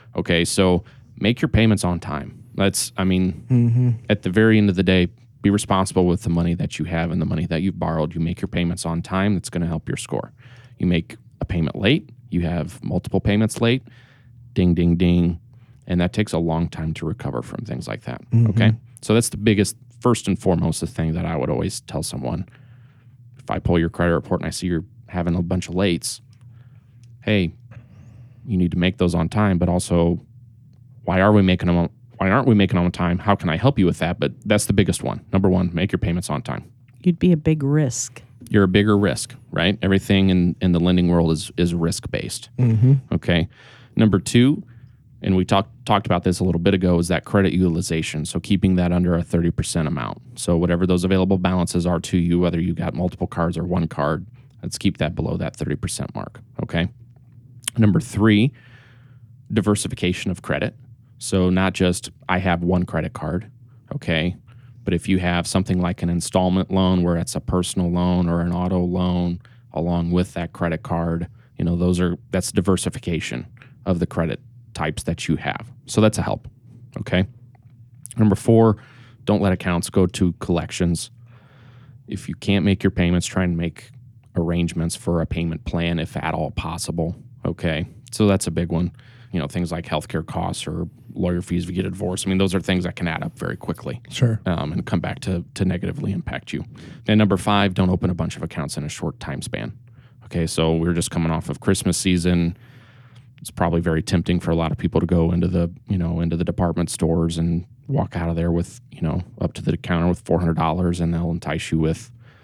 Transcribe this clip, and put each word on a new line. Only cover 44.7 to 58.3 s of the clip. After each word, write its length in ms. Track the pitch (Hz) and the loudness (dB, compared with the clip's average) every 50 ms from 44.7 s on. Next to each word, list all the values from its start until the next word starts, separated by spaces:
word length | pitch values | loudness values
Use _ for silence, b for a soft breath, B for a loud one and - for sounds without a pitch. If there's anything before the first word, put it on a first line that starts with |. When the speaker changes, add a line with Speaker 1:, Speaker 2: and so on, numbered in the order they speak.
| b b b b b b b - - - | b b b b b b b -20 -16 -6
Speaker 1:
and 140 | - - 95 | -2 0 2
we 80 | 92 90 | 2 2
talked, 260 | - 104 98 95 - - - - | 2 2 2 0 -2 -6 -8 -2
talked 220 | - 110 98 - | 0 0 0 2
about 180 | - 90 87 - | 0 0 0 2
this 160 | 92 87 - | 0 0 0
a 40 | 92 | 0
little 160 | 92 85 85 | 0 0 0
bit 120 | 85 98 98 | 2 2 2
ago, 240 | 92 90 92 87 82 | 2 2 2 2 2
is 100 | 82 87 | 2 0
that 160 | 87 - - | -2 -2 -2
credit 280 | - - 101 95 92 | 0 2 2 2 2
utilization. 720 | - 90 92 87 82 82 90 - 82 78 78 - - 78 76 | 2 2 2 2 2 0 -2 -2 -2 -4 -4 -4 -6 -6 -6
So 160 | - - 87 | -6 -6 -6
keeping 360 | - - 104 90 - 95 92 | -2 0 0 2 2 2 2
that 140 | 90 87 87 | 2 2 2
under 220 | 87 87 90 87 87 | 2 2 2 2 0
a 80 | 82 | 0
thirty 280 | 85 - - 85 85 87 | 0 0 0 0 0 0
percent 360 | 82 - 90 - - 87 78 | 0 -2 -4 -4 -2 -2 -2
amount. 360 | 76 80 71 60 52 50 - - - - | -2 -4 -4 -6 -8 -10 -12 -16 -18 -14
So 200 | - - - 87 | -6 -2 0 2
whatever 300 | 82 85 87 87 87 92 | 2 2 2 2 2 2
those 180 | 90 90 87 87 | 2 2 2 2
available 320 | 92 95 92 92 92 98 | 2 2 2 2 2 2
balances 480 | 92 90 90 92 90 85 85 - 87 85 | 2 2 0 0 0 0 0 0 -2 0
are 140 | 90 87 82 | 0 -2 -2
to 160 | - - - | -2 -2 0
you, 240 | 90 85 85 85 87 | 0 2 2 2 2
whether 180 | 90 87 85 82 | 2 2 0 0
you 140 | 87 87 85 | -2 -2 -2
got 200 | 80 82 82 - | -2 -4 -4 -4
multiple 320 | 82 90 90 - - - | -2 -4 -4 -4 -4 -8
cards 320 | - - - 85 85 85 80 | -6 -4 -2 -2 -2 -2 -4
or 60 | 82 | -4
one 220 | 90 87 92 85 | -2 -2 -2 -2
card, 380 | 80 - - 71 76 80 78 90 101 b b b b b b | -2 -2 -2 -2 -2 -2 -4 -6 -10 b b b b b b
let's 160 | - - - - | -12 -10 -6 -2
keep 180 | - 98 - | -2 -2 0
that 180 | - 82 76 90 | 0 -2 -4 -2
below 220 | - - - - | -4 -4 -4 -4
that 200 | - - - - | -4 -6 -6 -6
thirty 200 | - 73 64 65 | -6 -6 -4 -4
percent 380 | - - - - - - - - | -4 -4 -6 -6 -6 -8 -8 -8
mark, 260 | - - - - - - - - - | -10 -10 -10 -14 -18 -20 -16 -10 -8
okay? 260 | - - - 85 85 - - - - - - - - - - - - - - - - - - | -6 -4 -2 -2 -2 -2 -4 -10 -20 -20 -20 -20 -20 -20 -20 -20 -20 -20 -20 -18 -16 -6 0
Number 240 | - 113 104 90 82 | 4 4 4 4 2
three, 520 | 78 - - 98 107 110 | 0 -2 -2 2 4 4